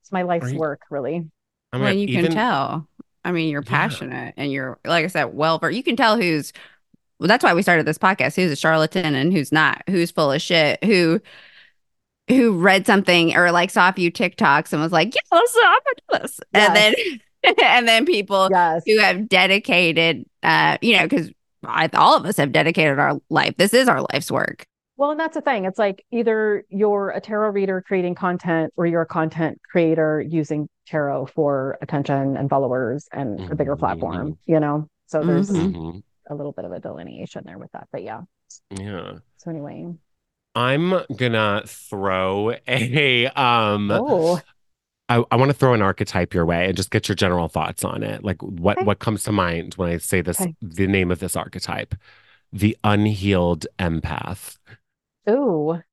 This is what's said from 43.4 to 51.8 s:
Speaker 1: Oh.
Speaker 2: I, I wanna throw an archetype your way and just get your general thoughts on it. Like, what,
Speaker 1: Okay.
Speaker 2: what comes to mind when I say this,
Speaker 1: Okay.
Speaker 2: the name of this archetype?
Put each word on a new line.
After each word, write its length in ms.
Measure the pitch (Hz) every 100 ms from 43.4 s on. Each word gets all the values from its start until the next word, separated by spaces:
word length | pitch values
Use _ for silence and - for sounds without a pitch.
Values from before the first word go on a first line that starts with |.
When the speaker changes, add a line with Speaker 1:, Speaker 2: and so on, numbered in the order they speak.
| 127 120 107 104 104
Speaker 1:
Oh. 480 | 107 269 190 160 175 - _ _ _ _ _ -
Speaker 2:
I, 160 | 120 117
I 60 | 117
wanna 160 | 135
throw 180 | 139 131
an 60 | 117
archetype 520 | 98 92 101 95 87
your 100 | 90
way 220 | 82 85 92
and 100 | 92
just 140 | 95
get 180 | 110 -
your 80 | 98
general 320 | 95 90 80
thoughts 360 | 82 78 -
on 180 | - -
it. 200 | 107 107
Like, 200 | 101 87
what, 340 | 95 90 85 -
Speaker 1:
Okay. 80 |
Speaker 2:
what 140 | 104 98
comes 240 | - 104
to 80 | -
mind 420 | 104 87 85 -
when 140 | - 87
I 80 | 85
say 240 | - 92
this, 200 | 85 82
Speaker 1:
Okay. 140 | 90 -
Speaker 2:
the 260 | 92 80 95
name 240 | 98 90
of 100 | 87
this 160 | 92 85
archetype? 580 | - 92 - 98